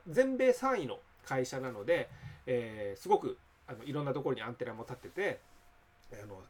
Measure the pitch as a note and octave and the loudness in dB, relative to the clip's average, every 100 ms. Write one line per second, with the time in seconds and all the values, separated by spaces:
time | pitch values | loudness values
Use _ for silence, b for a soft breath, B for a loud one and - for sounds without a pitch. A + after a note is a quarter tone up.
0 | - D#3+ C4 B3+ B3+ B3 C4 A#3+ C3+ G2 | -2 4 4 6 6 6 4 0 -2 -6
1 | - - - C3+ B2+ C3+ C3 A2 G#2 E3+ | -10 -20 -2 0 0 -2 -6 -6 2 2
2 | B2 B B B - B2 A2+ G#2+ G2+ G2 | 2 B B B -2 -2 -2 -6 -8 -8
3 | F#3 G#3+ C3+ F#2+ - _ - A#2 C3 C#3+ | 4 4 4 -8 -14 _ -16 -12 -6 -4
4 | C#3+ C3+ C#3 B2 A2 A#2+ A#2+ A2+ A2+ B2+ | -2 -2 0 -2 -4 -6 -8 -8 -10 -12
5 | F#2+ - G3 C3 - - - - _ _ | -10 -2 -2 -2 -10 -20 -20 -20 _ _
6 | - - G#2 G2 | -18 -16 -14 -16